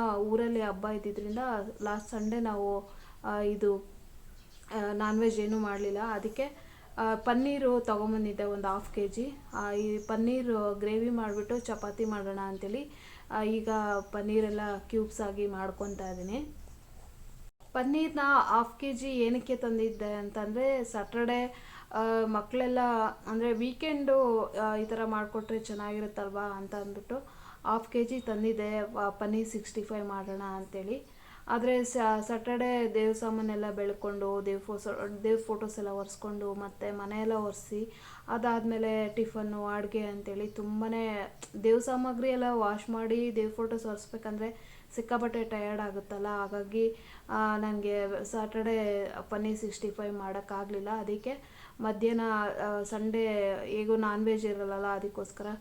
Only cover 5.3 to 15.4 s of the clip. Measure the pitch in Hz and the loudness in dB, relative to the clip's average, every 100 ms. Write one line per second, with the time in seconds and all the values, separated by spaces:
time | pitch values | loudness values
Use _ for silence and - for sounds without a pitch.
5.3 | 220 208 220 214 202 202 202 226 208 214 | 4 2 0 0 0 -2 0 -2 -2 -2
6.3 | 220 285 285 - - - - 226 220 233 | -2 -4 -6 -16 -20 -12 -2 0 2 4
7.3 | 240 269 285 262 247 233 208 214 220 214 | 4 4 4 4 4 4 2 2 2 0
8.3 | 202 208 202 196 196 208 - 202 202 262 | 0 -2 0 0 0 -2 -2 -2 0 -4
9.3 | 277 - 226 208 202 214 208 208 220 226 | -6 -8 -4 -2 0 0 0 0 2 4
10.3 | 254 240 220 208 202 208 220 233 233 214 | 2 2 2 2 2 2 2 2 2 0
11.3 | 208 208 240 233 214 208 202 220 208 196 | -2 0 -2 -2 -4 -4 -2 0 0 -2
12.3 | 196 196 190 196 233 294 - - - - | -4 -4 -4 -4 -4 -6 -12 -18 -18 -6
13.3 | 214 214 220 220 220 208 202 202 208 208 | 0 2 2 2 0 2 0 -2 -4 2
14.3 | 214 214 208 208 196 - 220 214 - 208 | 4 4 0 -2 -4 -2 0 0 -2 -4
15.3 | 196 | 0